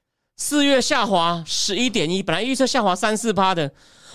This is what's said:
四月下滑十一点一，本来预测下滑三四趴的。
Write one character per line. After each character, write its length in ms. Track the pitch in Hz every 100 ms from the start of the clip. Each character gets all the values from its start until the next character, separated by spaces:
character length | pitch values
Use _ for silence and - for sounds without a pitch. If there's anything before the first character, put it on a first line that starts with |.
| _ _ _ -
四 300 | - 294 285
月 160 | 269
下 240 | - 285 233
滑 380 | 190 170 170 160
十 300 | - - 190
一 140 | 247
点 200 | 208 156
一， 140 | 185
本 120 | 196 165
来 60 |
预 100 | 233 269
测 100 | 262
下 160 | 262
滑 140 | 208 180
三 200 | 220 214
四 160 | 226
趴 200 | 190 190
的。 180 | 180 139 - _ _ -